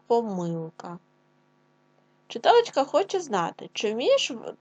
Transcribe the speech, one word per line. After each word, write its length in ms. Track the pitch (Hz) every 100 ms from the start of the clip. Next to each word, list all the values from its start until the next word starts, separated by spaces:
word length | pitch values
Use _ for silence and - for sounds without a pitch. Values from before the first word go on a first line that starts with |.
| -
помилка. 920 | 233 226 185 170 165 160 - 180 175 - _ _ _ _ _ _ _ _ _ _ _ _
Читалочка 560 | 233 - 466 466 -
хоче 360 | 277 294 392 -
знати, 500 | 320 202 170 - 190
чи 200 | - 214
вмієш 380 | 220 294 539 -
в-, 220 | 240 - -